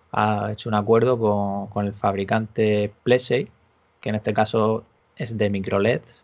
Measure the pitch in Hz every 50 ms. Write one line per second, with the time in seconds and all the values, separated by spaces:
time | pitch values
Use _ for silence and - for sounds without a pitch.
0 | _ - - 107 107 107 107 104 104 107 107 - - 117 107 104 104 110 113 117
1 | 120 127 127 117 113 107 104 101 101 98 98 101 101 104 - 104 104 101 107 101
2 | - 101 98 98 98 95 113 110 110 - - - 110 107 107 104 104 101 - _
3 | - 120 123 127 - - 127 131 190 - - _ _ _ _ _ _ _ _ _
4 | - 113 107 107 - 120 107 - 107 - - 110 107 110 110 113 - _ _ _
5 | _ _ _ - - 110 113 104 107 101 101 98 92 98 101 98 101 113 131 160
6 | - - - -